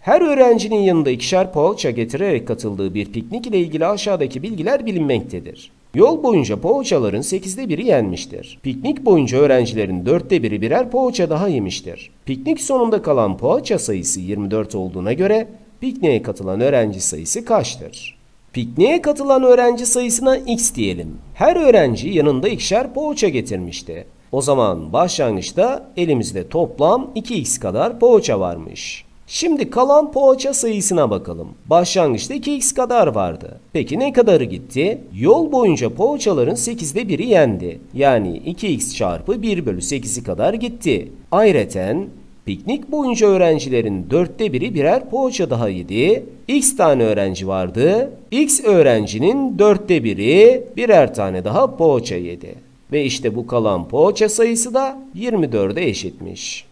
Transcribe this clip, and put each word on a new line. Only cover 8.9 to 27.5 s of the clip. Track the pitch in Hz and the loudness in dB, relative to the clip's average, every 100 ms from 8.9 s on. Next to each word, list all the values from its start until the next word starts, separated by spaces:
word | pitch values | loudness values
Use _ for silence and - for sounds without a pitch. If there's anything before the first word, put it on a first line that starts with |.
| 294 | -2
boyunca | 254 175 127 127 | 4 4 4 2
öğrencilerin | 143 127 113 107 98 92 92 | 4 4 2 -2 -2 -2 0
dörtte | 170 - 180 | -2 0 0
biri | 113 104 | 0 -2
birer | 110 180 247 | 0 0 0
poğaça | 247 254 254 170 | 0 0 0 -2
daha | 156 202 | 0 -2
yemiştir. | 143 98 - 92 85 - _ - | -2 -4 -8 -12 -16 -20 _ -10
Piknik | 131 202 320 | -8 -4 -4
sonunda | - 262 233 214 | -2 0 0 0
kalan | 170 135 104 95 | 0 0 0 0
poğaça | 117 220 - 185 | 0 0 0 -4
sayısı | - 98 85 98 | -2 -4 -4 -6
yirmi | 92 104 98 | -6 -6 -2
dört | 110 101 | -4 -4
olduğuna | 104 92 92 95 | -6 -6 -6 -4
göre | 135 190 220 226 - - _ | 0 2 0 -2 -14 -20 _
pikniğe | 262 - 165 113 | -8 -2 0 0
katılan | 90 98 92 98 | -2 -8 -4 0
öğrenci | 131 135 110 95 | 2 2 0 -2
sayısı | 92 76 80 - | -6 -6 -6 -8
kaçtır? | 233 220 120 - - - - _ _ _ _ | 0 0 0 -10 -16 -16 -20 _ _ _ _
Pikniğe | 123 120 127 214 339 | -8 -6 2 2 4
katılan | 294 294 277 269 | 0 -2 2 4
öğrenci | 254 247 240 240 240 | 6 6 6 2 -2
sayısına | 247 247 233 262 262 | -2 0 0 0 0
x | 254 233 - | -2 -2 -2
diyelim. | 127 101 87 80 - - | -2 -4 -4 -8 -14 -18
Her | - 262 349 | 2 2 4
öğrenci | 302 220 143 175 151 | 6 6 6 0 -2
yanında | 185 147 131 180 | 2 2 2 -2
ikişer | 196 - 202 269 | -2 0 0 -2
poğaça | 262 302 294 208 | -4 -4 0 0
getirmişti. | 131 - 95 87 - - 82 - _ _ | 0 -4 -8 -8 -12 -14 -14 -16 _ _
O | 131 | -4
zaman | 139 135 107 85 78 | 0 2 2 0 -2
başlangıçta | 107 175 - 127 101 90 - 226 277 - - | 0 0 0 -2 -2 -4 0 0 0 -8 -6
elimizde | 170 135 98 95 87 | 0 0 -2 -6 -4
toplam | 160 165 - 151 240 262 | -2 -2 0 2 2 -2
iki | 220 - | -10 -6
x | 220 123 | -6 -4